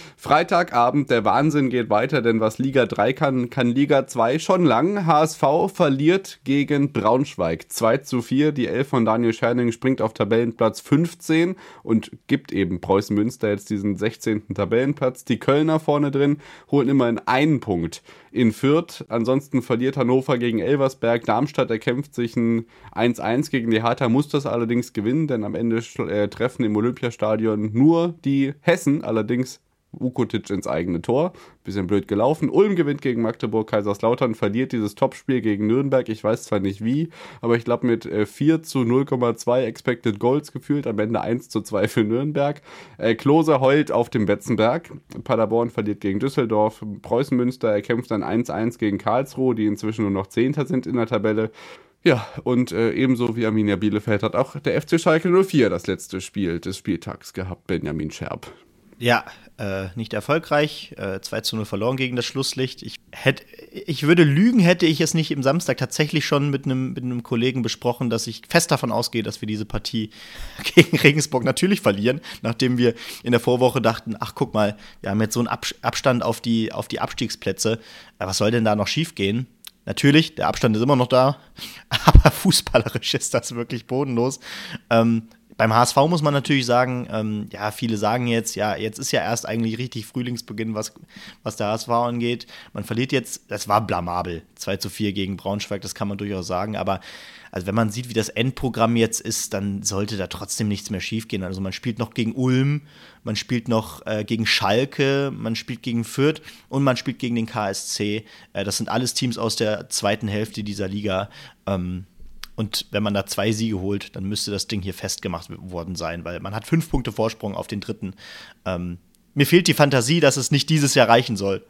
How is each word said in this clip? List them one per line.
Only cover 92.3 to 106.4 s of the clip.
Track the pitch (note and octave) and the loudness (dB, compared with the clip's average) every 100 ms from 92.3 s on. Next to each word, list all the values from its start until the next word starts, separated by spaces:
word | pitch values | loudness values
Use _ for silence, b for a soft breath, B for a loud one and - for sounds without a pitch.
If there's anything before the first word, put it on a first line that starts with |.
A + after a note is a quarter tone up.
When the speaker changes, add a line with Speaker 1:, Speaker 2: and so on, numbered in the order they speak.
| A#2+ - B B | -4 -8 B B
Speaker 2:
Man | - | -12
verliert | G2+ A#2 C3 | -6 -4 0
jetzt, | C3+ A#2 - - | -2 -2 -14 -10
das | G#2 G#2+ | -8 2
war | G#2 G2+ | 2 2
blamabel, | F2+ F2 F2+ F2 E2 - - | -2 -2 -4 -4 -8 -12 -12
zwei | - G2 | -6 -6
zu | G2+ | -6
vier | - G#2 | -4 -2
gegen | G2 F#2+ F#2 | -2 -4 -4
Braunschweig, | G2 G#2 - G2+ | -4 -4 -4 -8
das | F#2 | -8
kann | - G#2 | -8 -6
man | G2 | -6
durchaus | G2+ F#2+ F2 | -6 -6 -4
sagen, | F#2 G#2+ G2+ | -4 -4 -4
aber | F#2+ F#2+ B B B B B | -2 -4 B B B B B
also | F#2+ F#2 | -8 -2
wenn | A2 | 0
man | A2 | 0
sieht, | A2 B2 | -2 -4
wie | |
das | A2+ G#2 | -2 -2
Endprogramm | A2 C3 - C3 A2 A2+ A#2 | 0 -2 -2 -4 2 2 4
jetzt | A2+ - | 2 0
ist, | A2+ - - | -4 -6 -4
dann | G2 G2+ G2 | -4 -4 -4
sollte | G2 G2 G#2 G2+ | -4 -2 -4 -4
da | F2+ | -6
trotzdem | - G2+ - G#2+ | -8 -8 -4 -2
nichts | G2 - | -2 -4
mehr | F#2+ | -6
schiefgehen. | - A2 A2 G2+ | -4 -6 -4 -6
Also | F#2 F#2+ | -4 -4
man | F#2+ | -6
spielt | - B2 A2+ | -6 -6 -4
noch | A2 | -4
gegen | - A2+ | -2 -4
Ulm, | C3 B2+ B2+ C#3 D3 B B B B A2+ | 0 2 2 2 0 B B B B -8
man | A2 | -6
spielt | - B2 A#2+ | -4 -4 0
noch, | A2+ G#2+ - - | 0 -2 -12 -6
äh, | G#2+ | -6
gegen | G#2+ A2+ G#2+ | -2 -2 0
Schalke, | - G2 A2+ C#3 - C3+ C#3 C#3 A2 | 0 2 0 -2 0 0 2 -2 -4
man | A2+ A2 | -6 -6
spielt | - A#2+ | -8 -8
gegen | B2+ A#2 A2 | -4 -4 -2
Fürth | - D3 D#3 | 0 0 0